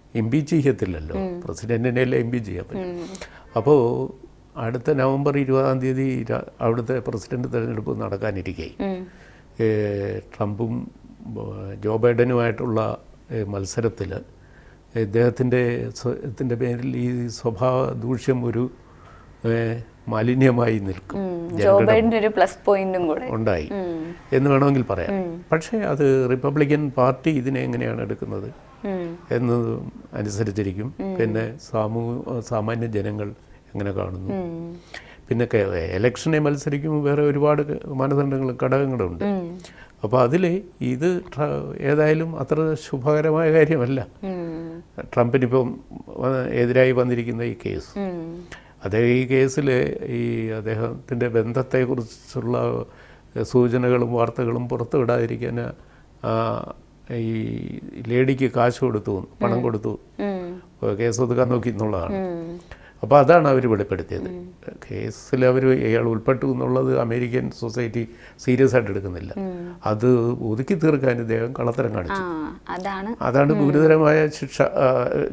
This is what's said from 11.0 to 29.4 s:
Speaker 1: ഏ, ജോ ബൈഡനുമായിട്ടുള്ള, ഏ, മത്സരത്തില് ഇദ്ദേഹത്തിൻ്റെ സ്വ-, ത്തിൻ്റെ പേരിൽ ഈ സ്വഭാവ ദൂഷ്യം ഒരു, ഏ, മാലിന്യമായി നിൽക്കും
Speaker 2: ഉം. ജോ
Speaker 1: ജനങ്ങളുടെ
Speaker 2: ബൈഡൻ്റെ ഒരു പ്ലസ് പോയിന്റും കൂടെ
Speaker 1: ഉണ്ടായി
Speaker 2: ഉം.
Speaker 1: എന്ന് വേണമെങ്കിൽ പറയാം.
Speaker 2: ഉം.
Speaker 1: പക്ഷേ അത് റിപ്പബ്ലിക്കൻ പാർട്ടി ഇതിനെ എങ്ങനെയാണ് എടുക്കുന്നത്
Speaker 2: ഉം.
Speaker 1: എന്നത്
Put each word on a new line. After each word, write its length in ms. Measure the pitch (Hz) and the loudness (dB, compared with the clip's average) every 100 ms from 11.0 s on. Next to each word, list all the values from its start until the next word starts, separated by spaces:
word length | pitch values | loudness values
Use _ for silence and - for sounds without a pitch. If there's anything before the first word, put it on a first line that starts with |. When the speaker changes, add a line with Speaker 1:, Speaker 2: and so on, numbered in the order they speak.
| - - - | -20 -18 -14
Speaker 1:
ഏ, 480 | 110 107 101 98 101 | -10 -10 -10 -12 -6
ജോ 220 | 104 110 | -2 4
ബൈഡനുമായിട്ടുള്ള, 1000 | 120 117 120 123 117 110 127 110 107 110 - - - | 4 6 4 4 0 0 -2 0 0 -4 -12 -20 -10
ഏ, 120 | 117 | -6
മത്സരത്തില് 760 | 101 101 98 - 113 - 95 95 - - - - - - _ 117 | -4 -4 -6 -2 -2 -2 -8 -8 -12 -20 -20 -20 -20 -20 _ -4
ഇദ്ദേഹത്തിൻ്റെ 880 | 104 110 120 120 127 123 120 120 117 - | 0 2 2 2 0 2 0 -2 -6 -6
സ്വ-, 320 | 123 - 143 | -6 -4 -8
ത്തിൻ്റെ 260 | 110 131 117 | -6 -4 -2
പേരിൽ 420 | 123 120 131 123 | -2 -2 -4 -2
ഈ 300 | 123 123 120 | -2 -2 -6
സ്വഭാവ 680 | 113 123 107 127 127 131 | -4 -4 0 2 2 0
ദൂഷ്യം 520 | 123 117 123 - 127 120 | -2 -4 -2 0 0 0
ഒരു, 260 | 113 127 - - - - - - - 113 | -2 -2 -6 -20 -20 -20 -20 -20 -6 -2
ഏ, 320 | 117 113 117 110 - - | 0 0 -4 -10 -14 -4
മാലിന്യമായി 720 | 110 117 127 135 120 117 110 | 0 2 4 4 4 2 0
നിൽക്കും 400 | 98 90 - 202 | -2 -8 -8 -6
Speaker 2:
ഉം. 300 | 190 175 170 | -4 -6 -6
ജോ 80 | 180 | 2
Speaker 1:
ജനങ്ങളുടെ 340 | 202 196 214 | 6 6 8
Speaker 2:
ബൈഡൻ്റെ 280 | 220 226 220 | 6 4 2
ഒരു 80 | 214 | 2
പ്ലസ് 300 | 214 185 - - | 2 0 2 2
പോയിന്റും 420 | 196 190 185 170 | 2 2 0 0
കൂടെ 200 | 151 254 | -2 -2
Speaker 1:
ഉണ്ടായി 400 | 110 110 85 76 | -2 0 0 -2
Speaker 2:
ഉം. 440 | 202 180 165 160 170 - | -6 -6 -6 -8 -12 0
Speaker 1:
എന്ന് 180 | 135 139 | 2 4
വേണമെങ്കിൽ 340 | 135 143 139 | 4 4 4
പറയാം. 280 | 117 95 101 | 2 -2 -2
Speaker 2:
ഉം. 340 | 196 175 170 - | -2 -4 -8 -2
Speaker 1:
പക്ഷേ 260 | 160 - 226 | -2 -2 -4
അത് 520 | 196 143 143 131 127 | -2 2 4 4 2
റിപ്പബ്ലിക്കൻ 600 | 127 139 143 143 147 147 | 0 0 0 2 2 0
പാർട്ടി 400 | 131 127 131 165 | 2 2 2 0
ഇതിനെ 300 | 147 123 131 | 0 0 -2
എങ്ങനെയാണ് 420 | 131 120 120 113 | -2 -2 -2 -4
എടുക്കുന്നത് 520 | 110 110 107 104 104 - - - 202 | -6 -6 -6 -8 -8 -14 -20 -12 -8
Speaker 2:
ഉം. 300 | 185 170 170 - | -6 -8 -10 -4
Speaker 1:
എന്നത് 480 | 120 | -2